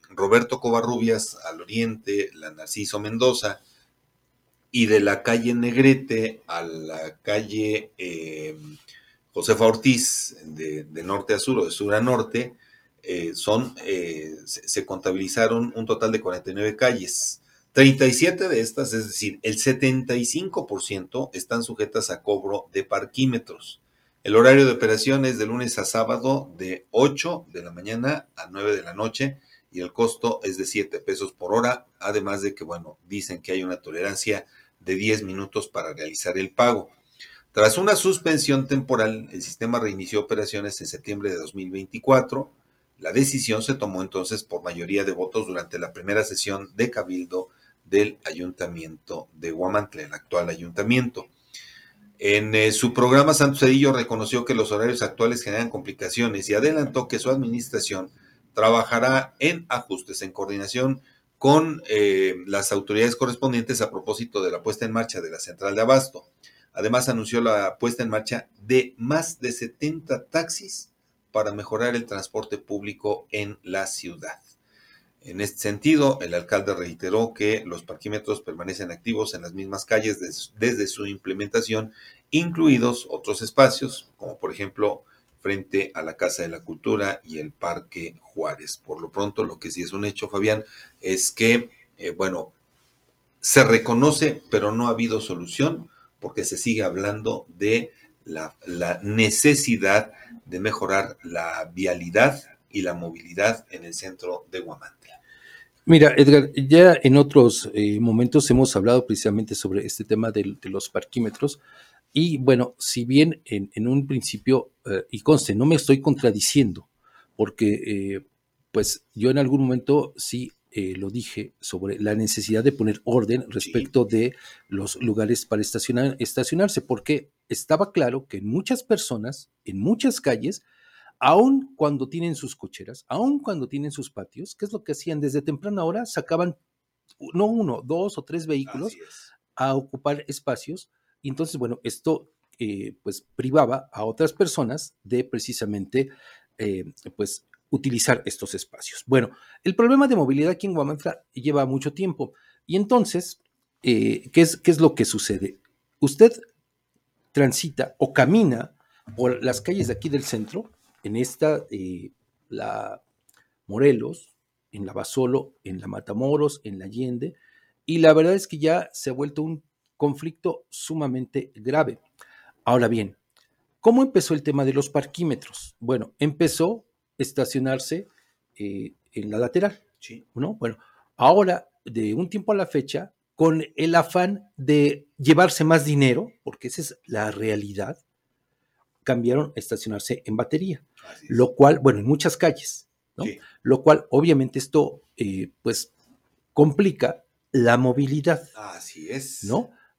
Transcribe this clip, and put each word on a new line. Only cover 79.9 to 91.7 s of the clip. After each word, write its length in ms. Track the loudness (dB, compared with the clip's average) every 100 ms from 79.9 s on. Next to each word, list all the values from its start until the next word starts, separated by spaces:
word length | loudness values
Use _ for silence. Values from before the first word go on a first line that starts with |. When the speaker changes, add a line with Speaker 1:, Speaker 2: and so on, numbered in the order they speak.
| 0 0 -4
Speaker 1:
des-, 340 | -8 -12 -14 -2
desde 260 | -2 0 -4
su 220 | -6 -10
implementación, 840 | -10 -10 -8 -4 -4 -2 -4 -6 -12 -20 _ _
incluidos 800 | -2 -2 2 4 4 2 -2 -8
otros 320 | -10 -8 -6
espacios, 720 | -2 4 4 4 -6 -10 -18 _
como 200 | -16 -10
por 140 | -10
ejemplo 540 | -8 -10 -2 -2 -2 _ _ _ _
frente 520 | -6 -6 -4 -4 -4
a 80 | -6
la 140 | -10 -4
Casa 280 | -4 -4
de 60 | -8
la 120 | -10
Cultura 600 | -14 -10 -4 -2 -2 -6
y 160 | -10 -14
el 120 | -14
Parque 640 | -10 -8 -8 -12 -14 -14 -16
Juárez. 560 | _ -8 -8 -8 -12 -14
Por 240 | -14 -14
lo 100 | -10
pronto, 320 | -6 -6 -4
lo 160 | -6 -8
que 120 | -12
sí 100 | -10
es 100 | -8
un 140 | -6 -8
hecho, 240 | -8 -8
Fabián, 340 | -2 0 0 -4 -18 -20 _
es 300 | -4 -2 -2
que, 380 | 2 4 4 0